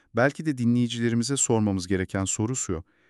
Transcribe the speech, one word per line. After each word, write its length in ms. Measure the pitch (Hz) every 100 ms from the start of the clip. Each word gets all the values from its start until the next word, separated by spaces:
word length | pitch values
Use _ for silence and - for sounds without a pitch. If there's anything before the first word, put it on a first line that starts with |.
| _ 110
Belki 300 | 135 - 160
de 120 | 131
dinleyicilerimize 800 | 117 120 120 117 117 117 117 139
sormamız 500 | - 117 104 95 90
gereken 380 | 95 92 98 95
soru 300 | - 107 131
şu. 280 | - 82 - _